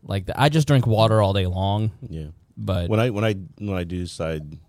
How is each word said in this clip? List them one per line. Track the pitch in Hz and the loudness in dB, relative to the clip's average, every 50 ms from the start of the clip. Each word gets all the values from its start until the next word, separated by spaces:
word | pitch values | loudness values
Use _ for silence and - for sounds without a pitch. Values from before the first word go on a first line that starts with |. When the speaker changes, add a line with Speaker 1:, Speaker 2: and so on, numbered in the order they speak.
| _ | _
Speaker 1:
like, | - 101 98 90 | -4 -4 -4 -4
the, | - - - | -6 -2 2
I | 127 147 | 2 4
just | 147 160 147 - | 4 2 2 4
drink | 143 135 117 | 4 4 4
water | 120 110 107 110 110 110 110 | 4 4 4 4 4 6 4
all | 104 95 | 4 4
day | 98 101 92 | 4 2 0
long. | 90 90 92 95 98 101 107 110 107 - - 135 - | 0 0 0 0 0 0 0 -2 -4 -4 -8 -14 -12
Speaker 2:
Yeah. | 78 80 76 76 85 _ _ _ _ | -10 -10 -10 -10 -14 _ _ _ _
Speaker 1:
But | - 110 101 95 92 87 87 | -8 -4 -2 -2 -2 0 0
Speaker 2:
When | 107 107 | 0 2
I, | 117 127 | 2 0
when | 104 101 110 | 0 0 0
I, | 110 107 95 92 80 - - | 0 -2 -2 -6 -14 -14 -10
when | 101 101 98 | -6 -4 -4
I | 90 87 | -4 -4
do | 82 90 90 | -4 -4 -6
decide | 90 82 - - 85 80 80 78 76 76 80 80 - | -6 -8 -6 -6 -4 -4 -4 -6 -8 -10 -16 -18 -20